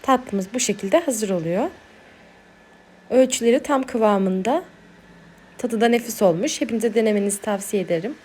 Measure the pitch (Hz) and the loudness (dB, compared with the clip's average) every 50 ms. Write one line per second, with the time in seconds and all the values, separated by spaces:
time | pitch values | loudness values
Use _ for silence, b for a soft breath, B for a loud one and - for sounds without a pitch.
0 | - - 262 247 254 - 202 196 185 190 233 254 - - 202 202 - 196 294 339 | 2 2 0 0 0 -4 -4 -4 -4 -4 -4 -4 -2 -2 -2 -4 -2 2 2 2
1 | 330 294 247 214 220 190 196 175 156 165 175 196 269 370 - - - - B B | 2 0 -2 -2 -2 -2 -2 -2 -2 -2 -2 -2 -2 -4 -6 -12 -20 -20 B B
2 | B B B B B B B B B - - - - - - - - - - - | B B B B B B B B B -20 -20 -20 -20 -20 -20 -20 -20 -20 -20 -20
3 | - - - 254 262 254 - - 226 233 233 269 254 - 285 269 262 254 - 233 | -8 0 4 4 4 4 2 0 2 2 2 2 2 0 0 0 0 -2 -2 2
4 | 220 214 208 196 190 190 190 190 185 220 269 349 359 - - - - - - - | 2 4 4 2 2 0 0 -2 0 0 0 -2 -2 -6 -20 -20 -20 -20 -20 -20
5 | - - - - - - - - - - - - - 240 233 214 226 233 233 240 | -20 -20 -20 -20 -20 -20 -20 -20 -20 -20 -12 -8 -6 -4 0 2 2 4 2 2
6 | 233 233 220 - 220 185 165 170 220 311 - - 294 226 226 220 226 233 202 233 | 0 -4 -2 2 2 2 4 2 -2 -4 -2 -4 -4 -4 -2 -2 -2 0 0 2
7 | 220 214 208 208 202 202 196 - - 220 208 196 196 - - 202 180 - 175 165 | 2 2 2 0 0 -2 -4 -4 -4 -4 -4 -4 -4 -4 -4 -4 -2 -2 -2 -4
8 | 170 233 311 - | -4 -6 -10 -12